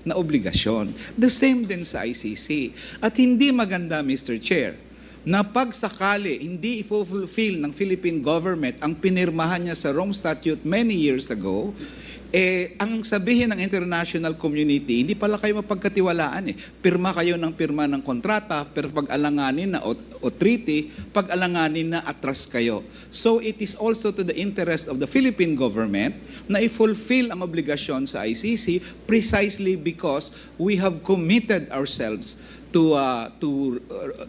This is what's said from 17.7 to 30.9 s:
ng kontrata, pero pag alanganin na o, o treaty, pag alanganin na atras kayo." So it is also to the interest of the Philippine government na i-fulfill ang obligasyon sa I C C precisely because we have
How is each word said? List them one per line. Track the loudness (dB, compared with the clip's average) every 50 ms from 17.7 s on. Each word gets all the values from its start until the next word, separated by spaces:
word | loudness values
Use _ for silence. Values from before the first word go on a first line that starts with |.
| 0 0 0 0
ng | 0 0 -2
kontrata, | -2 -2 -2 0 0 0 0 0 -2 -4 -4 -4 -4
pero | -4 -4 -4 -2
pag | -2 -2 -2 0 0
alanganin | 0 2 2 2 2 2 0 0 0 0 -2
na | -2 -2
o, | -2 -2 -4
o | -4 -6 -16 -10 -6 -4 -4
treaty, | 0 2 4 4 4 4 2 0 0 0 -2 -4 -8 -14 -10 -4 -2
pag | -2 0 0
alanganin | 0 0 0 0 2 2 0 0 0 -2 -2 -2 -2
na | -4 -4
atras | -6 -8 -6 -4 -4 -4 -4 -4
kayo." | -4 -2 0 2 2 0 -2 -4 -10 -16 -20 -16 -10 -4
So | 0 2 4 4 4
it | 2 -2 -4 -4 -6
is | -6 -4 -2
also | 0 0 0 0 0 -2
to | -2 -2 -2 -2
the | -2
interest | -2 -2 -4 -2 -2 0 0 0 -2 -2 -4
of | -4 -4
the | -2 2
Philippine | 4 4 4 4 4 2 2 2 2
government | 2 2 0 2 0 0 0 2 0 0 0 -2 -6 -12 -18 -18 -10 -4 0
na | 0 2
i-fulfill | 2 2 2 2 2 2 2 0 -2 0 2 2 2 0
ang | -2 -6
obligasyon | -6 -4 -2 -2 -2 0 -2 -2 -2 -4 -2 -2 -2 -4
sa | -4 -4 -2 -4
I | -2
C | -2 -2 0 0 0
C | 0 0 -2 -2 -2 -6 -16 -10 -2 2
precisely | 4 4 4 4 4 4 2 2 0 0 0 0 0 0
because | -2 -4 -4 -2 -2 -2 -2 -2 -2 -6 -10 -14 -18 -14 -6 -2
we | 0 2 2
have | 2 2 2